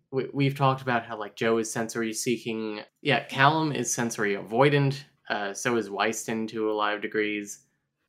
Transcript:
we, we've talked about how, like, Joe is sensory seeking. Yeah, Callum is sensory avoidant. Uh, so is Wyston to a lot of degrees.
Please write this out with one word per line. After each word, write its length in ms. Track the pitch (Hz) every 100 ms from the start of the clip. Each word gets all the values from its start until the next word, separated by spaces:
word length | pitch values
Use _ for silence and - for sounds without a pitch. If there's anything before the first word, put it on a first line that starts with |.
| _
we, 160 | 135 127
we've 220 | 139 139
talked 280 | 139 139 127
about 220 | 131 120
how, 140 | 113 110
like, 160 | 104
Joe 240 | - 117 113
is 120 | 110
sensory 420 | 123 110 120 113
seeking. 720 | 110 131 113 117 110 110 107 - _
Yeah, 220 | 143 123
Callum 480 | - 135 139 160 156
is 200 | 123 120
sensory 440 | - 117 - 104 98
avoidant. 680 | 92 113 143 143 139 139 - _ -
Uh, 240 | 113 98
so 240 | 98 131 117
is 120 | 98
Wyston 560 | 98 110 110 - 110 107
to 200 | 110 107
a 20 |
lot 200 | 107 104
of 80 | 104
degrees. 640 | 107 107 104 104 101 - _ _ _ _